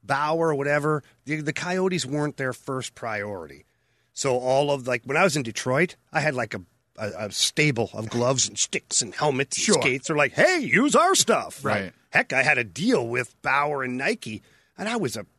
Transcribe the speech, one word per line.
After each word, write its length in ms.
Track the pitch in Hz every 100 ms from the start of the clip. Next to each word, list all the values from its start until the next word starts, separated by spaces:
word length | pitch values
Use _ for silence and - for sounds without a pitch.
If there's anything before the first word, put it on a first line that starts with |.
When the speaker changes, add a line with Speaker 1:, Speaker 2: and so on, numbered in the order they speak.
Speaker 1:
Bauer 440 | - 139 151 165 165
or 40 |
whatever, 480 | 143 143 147 147 151 - _
the, 160 | - 156
the 140 | 147
Coyotes 500 | - 175 185 190 185
weren't 320 | 127 147 147 -
their 160 | 131
first 420 | 120 - 131 120
priority. 720 | - 117 107 104 98 78 69 _ _ _ _ _
So 240 | - 139 123
all 320 | 127 135 147
of, 160 | 143 127
like, 180 | 123 123
when 100 | 143
I 80 |
was 120 | 190 143
in 60 |
Detroit, 540 | 117 - - 131 175 - _
I 80 | 156
had, 140 | 151
like, 180 | 127 113
a, 80 | 104 87 _ _ -
a, 140 | 107 101 107
a 40 |
stable 560 | - - - 151 120 110
of 160 | 107 110
gloves 360 | 120 120 135 110
and 120 | 101
sticks 420 | - - _ -
and 140 | 113
helmets 420 | - 151 131 143 -
and 80 |
Speaker 2:
Sure. 160 | - 170
Speaker 1:
skates. 280 | 131 135 -
They're 80 | 151
like, 140 | 143
"Hey, 260 | - 302 359
use 360 | 226 147 285
our 200 | 233 349
stuff." 500 | 381 - 175 87 -
Speaker 3:
Right. 300 | 139 107 95 _ _
Speaker 1:
Heck, 240 | 151 147
I 80 | 131
had 160 | 139 139
a 60 |
deal 440 | 117 82 208 214 117
with 260 | 123 123 _
Bauer 420 | 147 135 147 143
and 140 | 127 127
Nike, 460 | 139 233 120 107 _ _ _ -
and 100 | 202
I 100 | 233
was 200 | 151 110
a 80 | 98